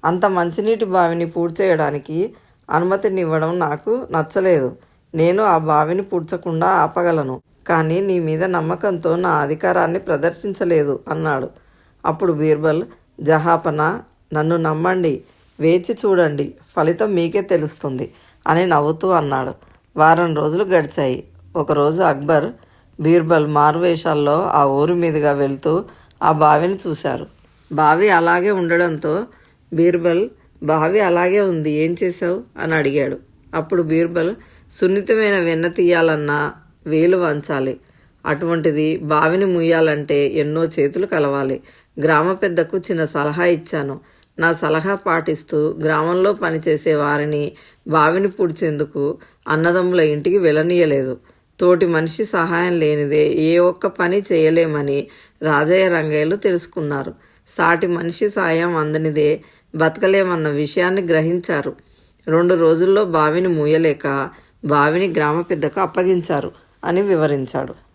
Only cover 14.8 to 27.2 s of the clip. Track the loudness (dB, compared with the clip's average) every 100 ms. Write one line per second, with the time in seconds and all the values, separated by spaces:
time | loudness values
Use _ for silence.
14.8 | 0 0 0 -2 -8 -20 -20 -2 2 2
15.8 | 0 -4 0 2 2 0 -6 -8 -10 -2
16.8 | 0 0 0 0 0 -2 0 -2 -2 -6
17.8 | -8 -6 -10 -12 _ _ -2 0 2 2
18.8 | 0 -2 0 0 0 -4 -4 -10 -18 _
19.8 | _ 2 4 4 2 0 -2 -2 2 2
20.8 | 0 -2 -2 -2 -8 -20 -12 -6 -2 0
21.8 | 0 2 0 0 0 0 0 -10 _ _
22.8 | _ -4 2 2 4 2 2 2 2 2
23.8 | 0 0 -2 0 2 0 0 2 2 2
24.8 | 0 2 0 0 0 0 -2 -2 -2 -2
25.8 | -4 -16 _ -4 0 2 4 4 2 -4
26.8 | -4 -4 -2 -6